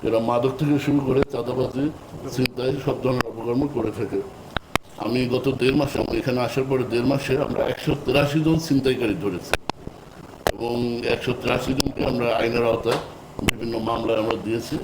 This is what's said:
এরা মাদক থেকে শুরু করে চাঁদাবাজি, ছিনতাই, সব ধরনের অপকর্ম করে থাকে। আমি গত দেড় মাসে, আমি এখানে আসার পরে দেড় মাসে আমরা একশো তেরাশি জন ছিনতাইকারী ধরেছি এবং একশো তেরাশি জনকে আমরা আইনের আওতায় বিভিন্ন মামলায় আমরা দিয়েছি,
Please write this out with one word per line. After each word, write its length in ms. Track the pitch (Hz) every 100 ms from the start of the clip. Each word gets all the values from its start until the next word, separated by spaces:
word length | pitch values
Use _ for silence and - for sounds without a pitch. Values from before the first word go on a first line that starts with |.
এরা 160 | 110 113
মাদক 300 | 117 120 131
থেকে 300 | 131 151 147
শুরু 200 | 143 143
করে 240 | 131 131 143
চাঁদাবাজি, 580 | 123 117 123 127 127 147 156 - - 135
ছিনতাই, 440 | 120 127 - 127 147 143
সব 180 | 127
ধরনের 220 | 123 127 117
অপকর্ম 420 | 113 117 123 143
করে 180 | 131 110
থাকে। 300 | 101 104 98 98 - - - - - - -
আমি 300 | 110 120 127
গত 220 | 123 135
দেড় 260 | 131 127 143
মাসে, 240 | 139 -
আমি 180 | - 117
এখানে 240 | 117 123
আসার 220 | 120 - 131
পরে 140 | 135
দেড় 220 | 117 117 123
মাসে 320 | 139 - 131
আমরা 260 | 147 -
একশো 320 | - - - 143 -
তেরাশি 340 | 131 143 147
জন 200 | 156 160
ছিনতাইকারী 560 | - 135 131 123 117 95
ধরেছি 320 | 101 90 - - - - - - - - - - -
এবং 480 | 104 117 120 120 120 117
একশো 260 | 117 - 120
তেরাশি 320 | 120 127 127
জনকে 320 | 135 - - 135
আমরা 300 | 127 120 110
আইনের 300 | 113 117 117
আওতায় 300 | 113 113 120 - - - -
বিভিন্ন 380 | - 110 117 117
মামলায় 400 | 110 113 110 110
আমরা 160 | 110 104
দিয়েছি, 340 | 98 117 - 160